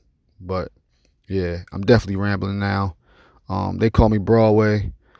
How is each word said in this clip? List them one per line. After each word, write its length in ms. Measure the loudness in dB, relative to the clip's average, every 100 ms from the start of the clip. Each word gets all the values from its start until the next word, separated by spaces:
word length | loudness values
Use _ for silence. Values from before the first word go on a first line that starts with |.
| _ _ _ _
But 320 | -8 -6 -8 -14 _ _ _ _ -8
yeah, 360 | -6 -4 -6 -10
I'm 100 | -4
definitely 360 | 2 2 2 -4
rambling 420 | -2 -4 -4 -4
now. 360 | -4 -2 -4 -6 _ _ _ _ -10
Um, 280 | -6 -6 -2
they 120 | 2
call 200 | 4 4
me 80 | 2
Broadway. 720 | 2 4 4 4 2 0 -4 -10 _